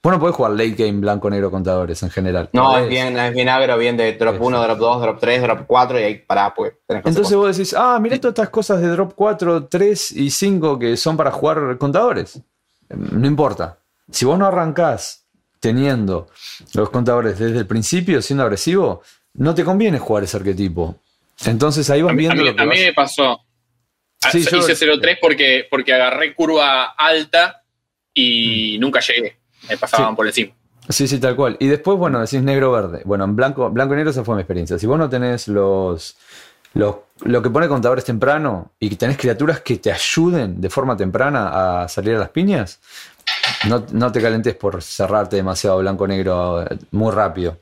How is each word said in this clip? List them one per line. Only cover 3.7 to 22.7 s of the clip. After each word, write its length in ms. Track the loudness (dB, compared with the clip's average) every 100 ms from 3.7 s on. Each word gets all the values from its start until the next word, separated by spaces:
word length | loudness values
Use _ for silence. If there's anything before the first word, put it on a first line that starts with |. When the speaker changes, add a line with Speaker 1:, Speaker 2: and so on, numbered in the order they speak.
| 2
Speaker 2:
bien 200 | 0 0
de 160 | 0
drop 220 | 0 -2 0
Speaker 1:
Exacto. 100 | 0
Speaker 2:
uno, 140 | 0
drop 160 | 0 2
dos, 240 | 2 2
drop 180 | 0 -2
tres, 220 | 0 2
drop 200 | 0 -2 2
cuatro, 320 | 2 4 2
y 40 |
ahí 120 | -2 -4
pará, 380 | _ 0 0
porque 240 | -2 -6 -8 _
tenés 180 | -4
que 60 | 0
hacer 100 | 0
Speaker 1:
Entonces 160 | 2 4
Speaker 2:
cosas. 120 | 2
Speaker 1:
vos 100 | 0
decís, 160 | -2 0
ah, 220 | 2 2
mirá 160 | 0 0
todas 140 | -2
estas 160 | 0 -2
cosas 300 | -2 0 0
de 60 | 2
drop 240 | 0 -2 0
cuatro, 500 | 0 0 0 0 0
tres 460 | 2 2 2 -4
y 180 | -2 -2
cinco 480 | 0 0 2 2 0
que 160 | 0 0
son 200 | 0 0
para 140 | 0
jugar 460 | 0 0 0 -2 -2
contadores. 640 | 0 2 2 0 -6 -12 -20 _ _ _ _
Em, 180 | -10 -4 0
no 80 | 2
importa. 520 | 2 2 0 -8 -10 _ _ _
Si 120 | -2
vos 140 | 2 4
no 80 | 2
arrancás 800 | 2 -2 0 0 0 -8 -16 _ _ _ _
teniendo 680 | 0 2 2 0 0 -2 -6 _ -20 -20 -8
los 160 | -4 -2
contadores 500 | 0 2 2 0 -2
desde 180 | -2 -2
el 80 | -2
principio, 540 | -4 -2 -2 0 0
siendo 220 | 0 0
agresivo, 580 | 0 0 0 0 0 -2 _ _ _
no 200 | -2 0 0
te 100 | 0
conviene 340 | 2 2 0
jugar 240 | 0 -2
ese 140 | 0 -4
arquetipo. 580 | -2 -2 -2 -2 -6 -6 _ _ _ _ -4
Entonces 440 | 0 2 0 2
ahí 120 | 2
vas 100 | 2
Speaker 3:
A 20 |
mí, 60 | 2
Speaker 1:
viendo 140 | 2 2
Speaker 3:
a 40 |
mí, 60 | 0
Speaker 1:
lo 60 | 2
que 60 |
Speaker 3:
a 40 |
mí 40 |
Speaker 1:
vas 100 | 2